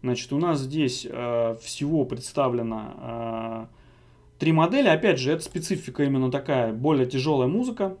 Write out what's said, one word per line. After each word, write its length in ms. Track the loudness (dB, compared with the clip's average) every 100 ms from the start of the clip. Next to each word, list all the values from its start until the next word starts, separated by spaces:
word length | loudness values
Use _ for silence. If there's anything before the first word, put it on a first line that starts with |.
Значит, 300 | -2 -4 -2
у 40 | 0
нас 220 | 0 0
здесь, 480 | -2 0 0 -2 -8
э, 460 | -6 -2 0 0 -2
всего 420 | -10 -6 0 0
представлено, 880 | 0 -4 -6 0 0 0 -2 -6 -10 -12
э, 680 | -10 -8 -6 -6 -6 -8 -12 -20 -20 -20 -20 -20 -20 _
три 140 | 2
модели. 380 | 4 4 4 4
Опять 280 | 4 4 2
же, 140 | 0
это 100 | -2
специфика 640 | -4 -8 -4 -4 -4 -2
именно 260 | 2 2 0
такая, 440 | -2 0 0 0
более 320 | 0 2 2 2
тяжёлая 420 | 0 2 2 2
музыка. 500 | 2 -2 -2 -4 -4